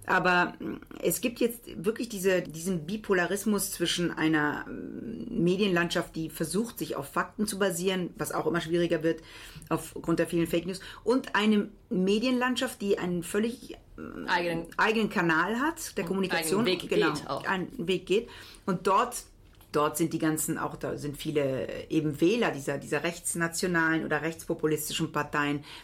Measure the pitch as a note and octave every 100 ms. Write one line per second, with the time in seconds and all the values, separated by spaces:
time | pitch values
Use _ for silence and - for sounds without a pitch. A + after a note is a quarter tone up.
0 | - F#3 F3+ F3+ F3+ - - - - -
1 | - F3 - A#3+ A#3 A#3 - - E3 A3+
2 | A#3 G3+ F#3 F#3 C#3+ D#3 E3+ F#3 D3 G#3+
3 | - F#3+ F3 G3+ A3 G3+ F#3+ - E3+ -
4 | E3+ - D#3+ D#3 D3 - - - - -
5 | - - - - E3+ F#3 G#3 E3+ E3+ F3+
6 | E3 - D#3+ - E3 F#3 A#3 - D3+ -
7 | C3+ - F#3+ - G#3 G3 G3 E3+ F#3 F#3
8 | F3 - D3+ D#3+ D#3 D#3+ D#3+ E3+ E3+ E3
9 | D#3+ D#3+ - - - - - D#3+ - -
10 | - E3 E3 E3+ E3 E3+ F3 F#3 - -
11 | - B3+ C4+ - G#3+ G#3 G3+ - - G3
12 | F#3 G#3+ B3+ B3 B3 B3 B3+ - G3+ -
13 | F3+ F3 E3 G#3 A3+ B3 - - - -
14 | - - - F3+ F3 E3 E3 - G3+ A3+
15 | G#3 - E3+ D#3+ F3+ A3+ D4 E4 - -
16 | F3 G3 F#3 F3 D#3+ F#3+ A3+ F3+ - F#3
17 | D#3+ D3+ - C#3 - F#3+ F3 - E3+ F3+
18 | - F#3+ A#3 - - - - E3+ G3+ G3
19 | A#3+ - - - - - - D3+ D3+ D#3
20 | E3 E3 D#3+ D#3 - D#3+ D3 D#3 C#3 -
21 | C#3+ C#3 D#3 D3 C#3 C3 - - - D#3
22 | D#3 C#3 E3 A#3 G3 C3+ C3+ C#3 C#3 D3+
23 | D#3+ E3+ - F3 E3 E3 F#3 F3 D#3+ D#3+
24 | C#3+ D3+ D3+ E3 - E3 D#3 D#3 - D3+
25 | D#3+ D3+ D3 D3+ D3 D3 C#3+ -